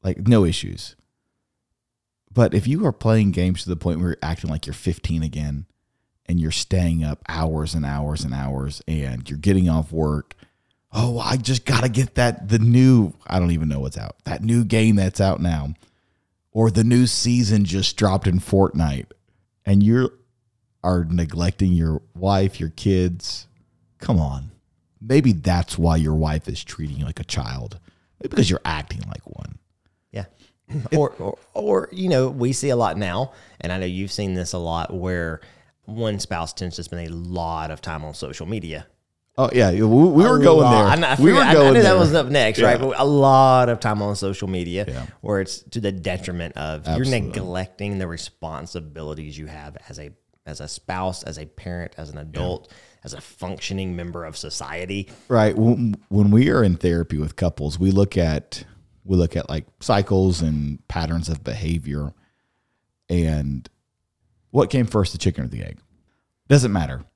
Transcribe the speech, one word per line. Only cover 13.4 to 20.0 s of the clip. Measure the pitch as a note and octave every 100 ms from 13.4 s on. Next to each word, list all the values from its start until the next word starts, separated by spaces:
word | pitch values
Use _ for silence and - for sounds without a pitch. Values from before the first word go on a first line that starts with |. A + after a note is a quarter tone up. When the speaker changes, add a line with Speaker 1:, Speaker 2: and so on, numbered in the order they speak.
| F2
Speaker 1:
even | E2+ D#2
know | C#2
what's | C2+ -
out, | G1+ -
"that | - -
new | A2 A#2+
game | A2+ A2+ A2 G#2
that's | F#2+ -
out | F#2+ -
now," | E2+ E2 C#2+ E2 _ _ _ _ _ _ _
or | A2 A2+
"the | G2
new | A2+ B2 B2
season | - A#2+ B2 G#2+ G#2+ G2
just | F#2+ - -
dropped | G#2 F#2+ G2
in | F2+
Fortnite," | - G2 F#2+ D2 D#2+ C2+ - - _ _ _ _ -
and | G2
you | G2+ A#2+